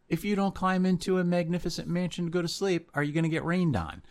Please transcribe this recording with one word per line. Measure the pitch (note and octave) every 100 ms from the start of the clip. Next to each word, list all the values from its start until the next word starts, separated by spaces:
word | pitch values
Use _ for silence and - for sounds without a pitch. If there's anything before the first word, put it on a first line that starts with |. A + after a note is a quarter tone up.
| -
If | E3
you | G#3 G3
don't | G3
climb | - F#3 F#3 F#3
into | F3 - F#3
a |
magnificent | F3 F3 E3 F3 F3 - D#3+
mansion | F3 F3+ - E3+
to |
go | F3
to | E3+
sleep, | - G3 E3+ -
are | C#3+
you | D3
gonna | D#3+ E3
get | D#3+ D#3+
rained | F3+ E3+ G#2
on?" | D#2 C#2+ -